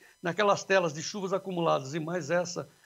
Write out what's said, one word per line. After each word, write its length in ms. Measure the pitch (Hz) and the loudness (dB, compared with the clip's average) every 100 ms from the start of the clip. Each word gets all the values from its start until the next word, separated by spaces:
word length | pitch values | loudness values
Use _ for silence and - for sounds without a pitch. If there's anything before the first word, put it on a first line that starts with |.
| - _ | -20 _
naquelas 420 | 170 170 202 196 | -2 2 4 2
telas 300 | - 190 170 | 4 4 4
de 80 | 147 | -2
chuvas 300 | 147 214 185 | -6 -6 -2
acumuladas 640 | 185 190 180 165 151 131 | -2 -2 0 2 2 0
e 60 | 165 | -6
mais 300 | 156 175 139 | -4 -4 0
essa, 400 | 175 175 165 143 _ | 0 0 -6 -10 _